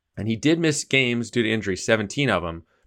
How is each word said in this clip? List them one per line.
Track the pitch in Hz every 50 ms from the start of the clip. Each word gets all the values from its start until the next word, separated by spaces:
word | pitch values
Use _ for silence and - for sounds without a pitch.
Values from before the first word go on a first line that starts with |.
| _ _ _
And | - 98 113
he | 113
did | - - 147 170 170
miss | 165 156 143 - -
games | - - 135 131 120 120 120 117 113
due | - 123
to | 110 110
injury, | 110 110 95 101 90
seventeen | - - - 113 107 104 98 - 143 143 123
of | 101 87
them. | 87 85 82 85 - _ _ _ _